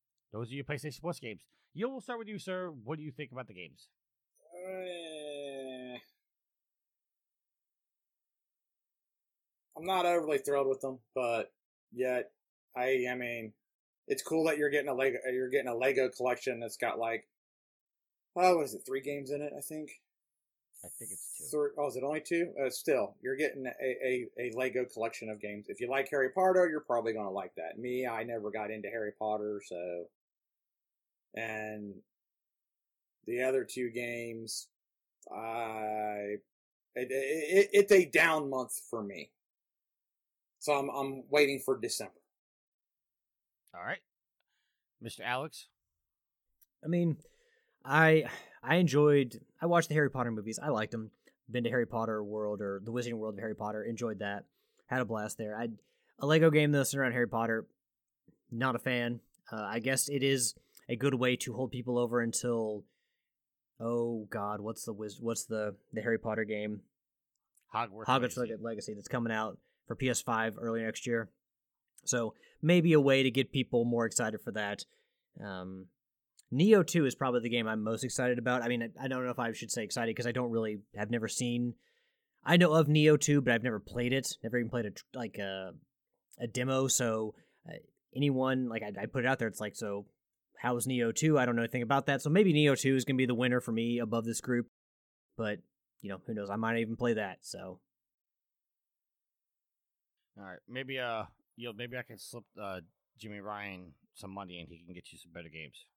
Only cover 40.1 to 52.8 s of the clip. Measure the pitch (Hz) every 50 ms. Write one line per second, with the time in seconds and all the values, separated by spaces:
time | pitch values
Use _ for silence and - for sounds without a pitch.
40.1 | _ _ _ _ _ _ _ _ _ - - 147 147 139 139 143 143 143 135 139
41.1 | 135 131 123 - 143 147 147 139 139 131 - 135 131 117 113 113 - - 107 -
42.1 | _ _ _ _ _ _ _ _ _ _ _ _ _ _ _ _ _ _ _ _
43.1 | _ _ _ _ _ _ _ _ _ _ _ _ - 87 90 120 196 - _ _
44.1 | _ _ _ _ _ _ _ _ _ _ _ _ _ _ _ _ _ - 113 113
45.1 | - - 101 120 127 131 151 156 - - - _ _ _ _ _ _ _ _ _
46.1 | _ _ _ _ _ _ _ _ _ _ _ _ _ _ - 156 175 175 175 165
47.1 | 151 - - - _ _ _ _ _ _ _ _ _ _ - 135 139 156 160 160
48.1 | 160 156 131 113 - - - - - - - 131 160 180 180 139 127 147 151 151
49.1 | 147 143 131 117 117 - - _ _ - 165 175 170 170 160 - 147 156 147 135
50.1 | - 131 120 117 113 107 101 113 110 - 139 151 131 107 107 - - 113 110 107
51.1 | _ _ _ _ _ _ _ 117 110 123 117 117 123 123 113 113 123 113 113 110
52.1 | 110 107 104 101 107 107 107 104 104 98 104 98 98 98